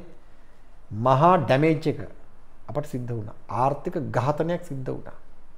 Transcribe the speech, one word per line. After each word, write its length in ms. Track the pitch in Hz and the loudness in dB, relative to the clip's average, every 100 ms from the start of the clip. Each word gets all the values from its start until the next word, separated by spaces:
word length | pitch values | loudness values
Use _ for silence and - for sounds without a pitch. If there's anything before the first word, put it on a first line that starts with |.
| - - - - - - - - - 104 | -6 -14 -14 -14 -14 -14 -14 -14 -10 0
මහා 340 | 123 131 165 185 | 4 8 8 6
ඩැමේජ් 500 | 123 131 156 156 156 | 6 6 6 4 2
එක 140 | 131 95 - - - - - | -2 -6 -10 -12 -12 -12 -12
අපට 220 | - 113 147 | -6 -6 -4
සිද්ධ 240 | 131 120 | -4 -4
වුණා. 260 | 117 107 - - | -4 -6 -10 -6
ආර්ථික 500 | 110 131 143 - 175 117 | 0 2 2 -2 -4 0
ඝාතනයක් 520 | 110 120 151 160 175 | 2 2 2 0 0
සිද්ධ 260 | 170 135 131 | -4 -6 -4
වුණා. 260 | 127 - - - - - | -6 -6 -10 -10 -10 -10